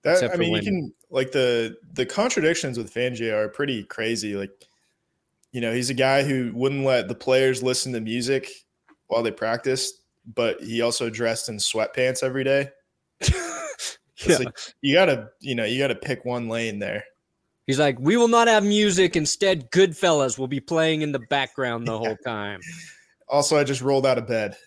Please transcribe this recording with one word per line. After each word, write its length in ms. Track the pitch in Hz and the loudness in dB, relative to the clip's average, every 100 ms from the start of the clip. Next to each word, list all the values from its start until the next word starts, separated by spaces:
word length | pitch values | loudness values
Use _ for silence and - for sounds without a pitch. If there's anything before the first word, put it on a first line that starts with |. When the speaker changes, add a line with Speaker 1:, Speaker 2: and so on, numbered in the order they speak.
Speaker 1:
That, 100 | 151 | 4
Speaker 2:
Except 180 | 175 254 | 4 4
Speaker 1:
I 40 | 180 | 0
Speaker 2:
for 20 | |
Speaker 1:
mean, 80 | 170 | 0
you 60 | |
Speaker 2:
when 100 | 208 | 0
Speaker 1:
can, 300 | 208 190 143 - _ | 0 -2 -4 -12 _
like, 240 | 135 131 | -2 0
the, 420 | 143 127 120 113 117 - | 2 2 2 -2 -6 -14
the 140 | - 127 | -4 -2
contradictions 720 | - 233 - 156 170 139 120 | 0 0 2 2 2 -2 -6
with 160 | 107 | -6
Fangio 400 | - 127 117 113 | -2 -2 -2 -2
are 160 | 107 107 | 0 -2
pretty 340 | - 143 120 | -2 -2 -2
crazy. 540 | 101 - 113 117 107 101 | -6 -6 -4 -2 -4 -6
Like, 320 | 98 _ _ _ _ _ _ _ _ _ _ | -8 _ _ _ _ _ _ _ _ _ _
you 80 | 123 | -6
know, 140 | 117 | -2
he's 160 | 120 123 | -2 -2
a 40 | |
guy 300 | 131 131 139 | 2 4 4
who 300 | 139 135 120 113 | 4 0 -2 0
wouldn't 300 | 131 139 135 | -2 0 2
let 240 | 127 98 | 2 0
the 40 | |
players 480 | 120 - 131 131 127 | -6 2 4 4 2
listen 300 | 123 127 131 | 0 -2 -2
to 80 | 120 | -6
music 500 | 110 117 120 135 131 - _ _ _ _ _ | -4 -4 0 -2 -4 -20 _ _ _ _ _
while 140 | 113 | -2
they 100 | 117 | -2
practiced, 680 | 104 110 117 135 131 - - _ _ - | -2 -2 -2 0 -2 -4 -8 _ _ -12
but 280 | 113 117 - | -2 0 -2
he 180 | 104 117 | -4 -2
also 300 | 117 117 117 | 0 0 -4
dressed 400 | 110 117 113 - | -2 -2 -2 -6
in 80 | 104 | -4
sweatpants 680 | - 110 107 - 127 127 | -4 -2 -2 0 -2 0
every 220 | 131 131 135 | -4 -2 0
day. 240 | 139 139 _ _ _ _ _ | 0 0 _ _ _ _ _
Speaker 2:
<laughs> 0 | |
Speaker 1:
It's 1200 | - 370 339 640 640 523 - - _ - - 147 | 0 0 -2 -10 -12 -10 -12 -12 _ -10 0 2
Speaker 2:
Yeah. 60 | 123 | 0
Speaker 1:
like, 120 | - - _ | -8 -18 _
you 120 | 139 151 | 2 4
gotta, 360 | 185 131 110 _ | 4 2 -4 _
you 140 | - 120 | -6 -4
know, 100 | 107 | -2
you 120 | 123 | 0
gotta 180 | 139 113 | -2 -2
pick 280 | - 123 | -4 -6
one 240 | 131 123 117 | -4 -6 -4
lane 320 | 113 113 104 | -4 -4 -4
there. 240 | 101 104 - _ _ _ _ _ - | -6 -6 -10 _ _ _ _ _ -4
Speaker 2:
He's 120 | 135 | 0
like, 200 | 147 123 | 2 2
"We 180 | 139 226 | 2 4
will 100 | 233 | 4
not 200 | 233 233 | 6 6
have 180 | 220 202 | 4 4
music. 500 | 208 208 180 185 175 | 4 2 4 2 2
Instead, 560 | 147 - 196 180 120 | -2 0 0 0 0
Goodfellas 680 | 180 190 160 180 151 135 123 | 2 2 4 2 4 2 -2
will 100 | 131 | -4
be 120 | 139 | -6
playing 440 | - 165 160 156 | -2 0 2 2
in 80 | 151 | -2
the 80 | 139 | -4
background 680 | 110 143 131 - 127 117 117 | -2 -2 -2 -4 -4 -2 -4
the 60 | |
Speaker 1:
<laughs> 60 | 110 | -2
Yeah. 80 | 117 | -4
Speaker 2:
whole 100 | 110 | -4
time." 420 | 127 107 101 98 - - - - _ _ _ | -6 -6 -8 -10 -14 -18 -20 -20 _ _ _
Speaker 1:
Also, 260 | 143 143 151 | 0 2 2
I 80 | |
just 180 | 139 131 | 2 0
rolled 240 | 127 135 131 | 0 2 4
out 120 | 123 | 0
of 100 | 113 | 0
bed. 300 | 113 104 - | -2 -2 -8